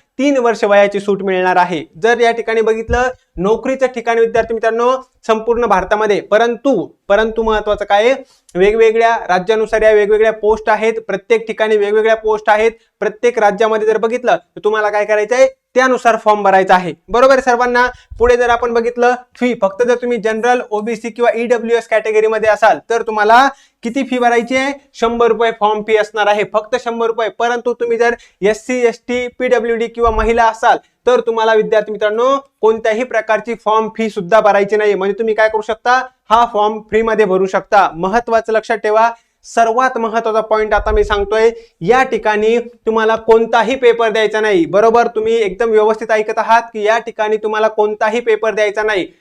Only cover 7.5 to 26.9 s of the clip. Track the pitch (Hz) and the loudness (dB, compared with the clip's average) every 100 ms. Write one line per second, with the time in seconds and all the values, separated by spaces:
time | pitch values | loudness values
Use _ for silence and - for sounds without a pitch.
7.5 | 214 214 202 202 202 226 269 269 _ _ | -2 -2 -4 0 2 2 0 -4 _ _
8.5 | 175 196 220 226 220 226 226 - 180 180 | 0 2 4 4 4 2 0 0 -2 0
9.5 | 220 214 220 220 214 208 214 220 214 208 | -2 0 2 4 4 4 2 2 0 0
10.5 | 214 214 214 220 226 220 196 - 226 226 | 0 0 0 0 -4 -6 -8 -2 -2 -2
11.5 | 208 214 214 202 214 220 220 220 214 214 | -4 0 0 0 0 0 0 0 -2 0
12.5 | 214 226 226 _ _ 208 214 240 233 208 | 2 0 -2 _ _ -6 -2 -2 2 0
13.5 | 196 220 220 214 220 220 247 240 175 - | 2 0 0 0 0 -2 -2 0 -2 -4
14.5 | - 214 214 214 208 208 214 208 247 262 | -6 -4 -2 0 -2 0 0 0 2 2
15.5 | - _ 247 262 247 240 220 214 208 196 | 0 _ 0 0 2 0 0 2 2 4
16.5 | 190 185 185 180 - - 220 262 262 254 | 2 4 2 2 -8 -4 2 4 4 2
17.5 | 240 247 247 247 240 _ - 233 240 240 | 0 0 0 -2 -4 _ -2 2 2 2
18.5 | 240 240 233 226 240 240 247 - - 247 | 0 0 -2 -2 0 0 0 -6 -4 -4
19.5 | 233 196 190 240 240 247 240 202 220 233 | 0 -2 0 -2 0 -2 -4 -4 -2 0
20.5 | 247 - 208 214 226 233 226 240 226 240 | 0 -2 -6 -6 -8 -8 -2 0 0 -2
21.5 | 240 226 233 226 220 220 214 220 220 214 | -2 0 -2 0 -2 0 0 0 0 0
22.5 | 208 220 156 - 233 220 220 208 233 277 | 2 2 2 -2 -4 -4 -2 4 4 4
23.5 | 269 _ _ 233 247 269 254 240 233 240 | 0 _ _ -8 -6 -4 -2 0 0 0
24.5 | 262 269 277 _ - 226 233 233 220 233 | -2 -4 -6 _ -4 -4 2 2 2 0
25.5 | 226 208 214 214 214 214 220 208 208 196 | 0 -2 -2 0 0 0 -2 0 0 -2
26.5 | 214 214 247 240 | -4 -4 -6 -6